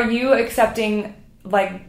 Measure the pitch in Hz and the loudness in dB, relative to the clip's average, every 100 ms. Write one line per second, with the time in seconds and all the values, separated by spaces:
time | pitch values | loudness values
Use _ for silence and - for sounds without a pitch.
0 | 226 233 262 240 233 - 220 226 214 208 | 4 0 2 2 2 2 0 2 -2 -2
1 | 208 - - - 190 202 190 185 | -4 -12 -20 -20 -2 -2 0 -6